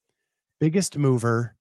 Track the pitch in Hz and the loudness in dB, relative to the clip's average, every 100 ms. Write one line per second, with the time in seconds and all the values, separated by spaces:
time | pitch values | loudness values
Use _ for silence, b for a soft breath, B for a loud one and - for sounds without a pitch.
0 | _ _ _ _ _ _ 156 180 180 147 | _ _ _ _ _ _ 0 0 -2 -2
1 | 139 123 117 117 120 - | 0 2 0 -2 -4 -12